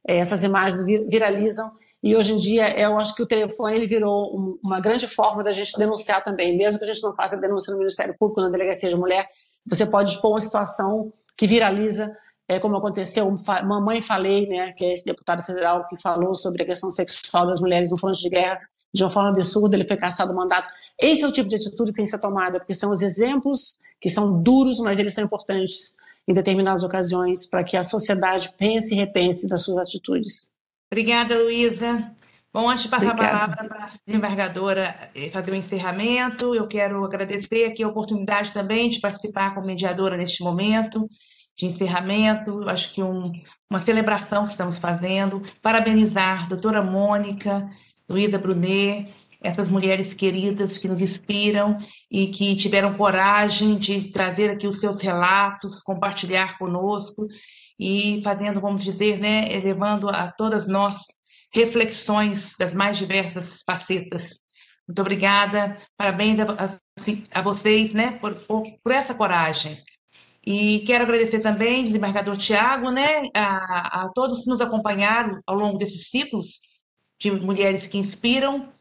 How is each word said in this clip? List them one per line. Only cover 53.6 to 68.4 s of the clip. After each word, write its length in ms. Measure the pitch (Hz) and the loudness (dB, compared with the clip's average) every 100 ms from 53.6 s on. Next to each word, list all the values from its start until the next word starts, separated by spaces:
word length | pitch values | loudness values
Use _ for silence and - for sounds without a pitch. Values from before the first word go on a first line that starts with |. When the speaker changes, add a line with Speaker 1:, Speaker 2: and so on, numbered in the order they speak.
| 214 208 | 2 2
Speaker 2:
de 340 | 202 202 196 | 0 -2 -2
trazer 400 | 196 185 175 208 | -2 -2 0 0
aqui 160 | 202 202 | 0 -4
os 120 | 196 | -2
seus 220 | 208 196 | -2 -2
relatos, 800 | 190 175 180 196 202 202 196 - | -2 0 2 4 2 -2 -10 -10
compartilhar 760 | - 180 196 - 180 185 185 - | -8 -4 -4 -4 -2 0 0 -4
conosco 640 | 180 180 196 202 202 - 214 - - - - - | -6 -2 -2 -2 -6 -8 -10 -10 -20 -20 -20 -6
e 420 | 185 196 208 208 | -2 0 0 0
fazendo, 380 | 208 196 208 196 | -2 -2 -2 -2
vamos 220 | 202 196 | -2 -2
dizer, 340 | 196 185 208 202 | -4 0 0 2
né, 320 | 208 214 220 | 2 2 0
elevando 580 | 196 196 185 202 208 202 | -2 -2 0 0 0 0
a 220 | 170 175 | -2 -4
todas 360 | - 220 214 180 | -4 -2 0 0
nós 300 | 196 202 202 - - _ - _ | 0 0 -2 -14 -20 _ -20 _
reflexões 1000 | 226 233 233 220 - - 208 208 196 - - | 2 2 2 0 -2 -2 0 0 -2 -6 -4
das 140 | 180 | -4
mais 240 | 180 202 202 | 0 0 -2
diversas 640 | 180 196 180 180 175 - - | -2 -2 -2 -6 -12 -10 -6
facetas. 720 | 170 - 185 175 175 - - _ _ - _ - | -6 -2 -4 -4 -8 -10 -18 _ _ -20 _ -8
Muito 120 | 175 | -2
obrigada, 800 | 190 190 196 202 202 208 202 - - - | -2 2 2 4 2 0 -2 -6 -14 -4
parabéns 420 | 202 180 214 214 | -2 2 2 2
a, 40 | |
a, 960 | 214 208 190 - _ - - 208 - 180 | 0 -2 -4 -6 _ -10 -6 -6 -4 -4
a 20 | |
vocês, 520 | 190 196 214 214 214 | -2 0 4 4 2
né, 180 | 214 240 226 | 0 -2 -2
por, 160 | 214 | -8
por, 280 | - | -8